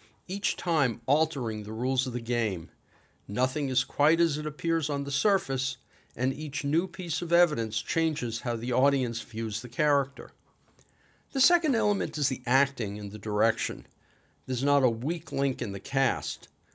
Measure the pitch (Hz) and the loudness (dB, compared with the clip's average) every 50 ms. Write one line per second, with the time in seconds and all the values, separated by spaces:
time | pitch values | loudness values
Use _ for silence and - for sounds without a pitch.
0 | - _ _ _ _ - 190 202 - - - - - 180 165 156 139 120 113 - | -20 _ _ _ _ -10 -8 -4 -4 -4 -4 -4 -2 0 2 2 2 2 0 -2
1 | - - 143 156 160 156 - 143 123 113 110 107 104 104 110 110 127 131 131 127 | 0 2 4 4 4 2 0 -4 -4 -2 -4 -4 -6 -6 -4 -2 0 0 0 0
2 | - 135 117 120 117 113 120 120 113 107 95 85 82 - - _ _ _ _ _ | -2 -2 -4 -4 -4 -2 0 0 2 0 0 -2 -6 -10 -16 _ _ _ _ _
3 | _ _ _ _ _ - 104 117 127 131 - 151 147 135 131 - - - - - | _ _ _ _ _ -6 0 0 0 0 0 -2 -2 -2 -2 -2 -4 -4 -2 2
4 | 143 151 165 165 170 160 143 151 151 156 139 - - 165 165 165 151 - 143 143 | 2 4 4 4 2 2 0 -2 -4 -6 -8 -4 -2 -2 0 0 0 -2 -4 -4
5 | 139 139 135 - - 214 196 180 - - 135 127 - - - - _ _ _ _ | -4 -4 -4 0 2 2 2 2 0 -2 -4 -2 -2 -4 -6 -10 _ _ _ _
6 | _ _ _ - 131 131 - 127 156 147 135 - - 143 147 165 185 185 - - | _ _ _ -2 -2 -2 -2 -4 -8 -8 -8 -4 -2 0 0 0 0 -2 -6 -8
7 | 180 170 - - 175 160 170 170 175 160 151 120 113 110 110 - - - - 165 | -6 -6 -4 -4 0 2 4 4 6 4 4 0 -2 -2 -2 -6 -6 -2 -2 0
8 | 160 160 151 - 123 117 110 - - 123 120 113 117 123 120 127 131 143 139 135 | 0 0 0 -2 -4 -4 -4 -4 -4 -4 -4 -2 -2 0 2 4 4 4 4 4
9 | 127 120 120 - - - - 110 113 110 107 - - 120 - - 151 151 143 139 | 0 -2 -2 -6 -8 -8 -6 -4 -4 -4 -4 -6 -8 -8 -2 0 2 4 4 4
10 | 135 131 - - - - - _ _ _ _ _ _ _ _ - _ _ _ _ | 2 0 -6 -12 -14 -14 -16 _ _ _ _ _ _ _ _ -20 _ _ _ _
11 | _ _ _ _ _ _ - 269 254 - 349 339 330 302 254 226 214 208 208 190 | _ _ _ _ _ _ 0 2 4 4 4 4 2 2 2 2 2 2 2 2
12 | 180 160 - 151 139 - 131 - - 120 123 135 139 131 - - 117 98 101 104 | 0 -4 -2 -2 0 0 0 -2 0 4 4 4 4 4 0 -4 -4 -4 -4 -6
13 | 104 101 101 104 - 110 104 104 107 113 107 - - - 101 57 - - _ _ | -6 -8 -8 -6 -4 -2 2 4 4 4 4 0 -4 -6 -6 -8 -12 -16 _ _
14 | _ _ _ _ _ _ _ _ _ - 131 117 131 143 143 143 135 120 113 110 | _ _ _ _ _ _ _ _ _ -6 -4 0 2 2 4 4 4 4 2 0
15 | 120 147 175 160 - - 143 135 139 139 131 135 123 104 98 98 - - 135 135 | -2 -4 -4 -4 -6 -6 -2 0 0 0 0 -2 -4 -6 -6 -8 -8 -4 0 2
16 | 135 120 92 78 - - - - - - _ _ _ _ _ | 2 2 0 -2 -4 -8 -10 -10 -14 -20 _ _ _ _ _